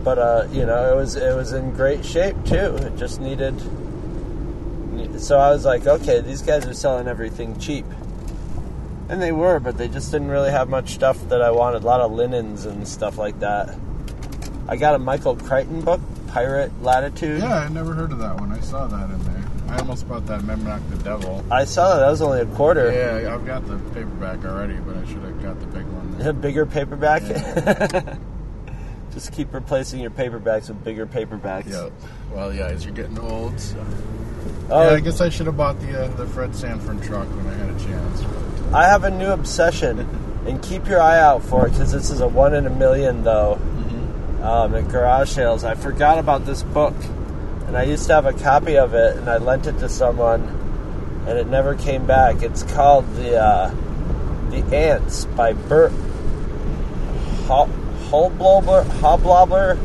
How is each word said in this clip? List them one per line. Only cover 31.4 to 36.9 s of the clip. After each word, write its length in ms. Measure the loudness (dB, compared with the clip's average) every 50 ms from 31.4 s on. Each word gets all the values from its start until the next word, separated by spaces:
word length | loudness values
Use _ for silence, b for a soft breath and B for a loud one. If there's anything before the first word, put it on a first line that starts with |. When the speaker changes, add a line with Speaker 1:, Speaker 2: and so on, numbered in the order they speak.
| -8 -8 -8 -8 -8 -8
Speaker 2:
Yeah. 200 | -10 -10 -10 -10 -12 -14 B B B B B B -10
Well, 200 | -8 -8 -6 -6
yeah, 140 | -6 -6 -6
as 180 | -6 -6 -8
you're 80 | -8 -10
getting 260 | -10 -10 -8 -10 -8
old, 400 | -8 -6 -6 -6 -6 -6 -6 -6
so. 180 | -8 -8 -8 -6 -6 -6 -6 -6 -6 -6 -8 -8 -8 -8 -8 -8 -8 -8 -8 -8 -4 0
Speaker 1:
Oh. 140 | 4 6 6
Speaker 2:
Yeah, 120 | 8 6
I 40 | 6
guess 180 | 4 0 0 2
I 80 | 2 0
should 200 | 0 -2 -2 -2
have 100 | 0 0
bought 220 | 0 0 0 -2
the, 240 | -6 -6 -4 -4 -4
uh, 20 | -4 -4
the 100 | -6 -6 -6
Fred 280 | -6 -6 -6 -6 -6
Sanford 480 | -6 -6 -6 -6 -6 -6 -6